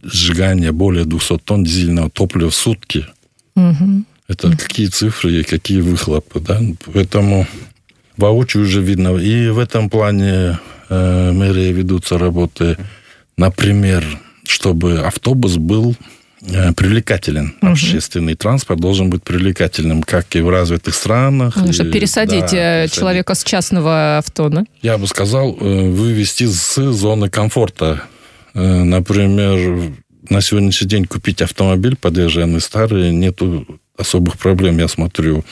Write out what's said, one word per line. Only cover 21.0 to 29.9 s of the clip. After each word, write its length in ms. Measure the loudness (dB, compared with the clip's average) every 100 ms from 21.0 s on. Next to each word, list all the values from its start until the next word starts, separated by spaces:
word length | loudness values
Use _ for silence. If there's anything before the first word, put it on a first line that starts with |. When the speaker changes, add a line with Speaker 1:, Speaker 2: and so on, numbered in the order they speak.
| 0 0 2 2 0 0
Speaker 2:
Ну, 160 | 0
чтобы 160 | 0 0
Speaker 1:
И, 40 |
Speaker 2:
пересадить, 580 | 0 0 0 0 0 0
Speaker 1:
да, 60 | 0
Speaker 2:
э, 240 | 0 0
Speaker 1:
пересадить. 100 | -2 -2
Speaker 2:
человека 340 | 0 0 -2 -4
с 80 |
частного 720 | -2 -2 0 0 2 2 2 0
авто, 320 | -2 -2 0
да? 140 | 0 -2 _
Speaker 1:
Я 160 | -2 -2
бы 100 | -2
сказал, 480 | -2 0 0 0 -2
э, 300 | -2 0 2
вывести 560 | 0 0 0 -2 0 -2
с 280 | 0 -2 0 0
зоны 360 | 0 0 0 0
комфорта. 720 | 0 0 0 -2 -2 -2 -4 -8 -20 -20 -20 -12
Э, 300 | -2 2 4
например, 1080 | 4 2 2 2 2 2 2 2 0 -2 -4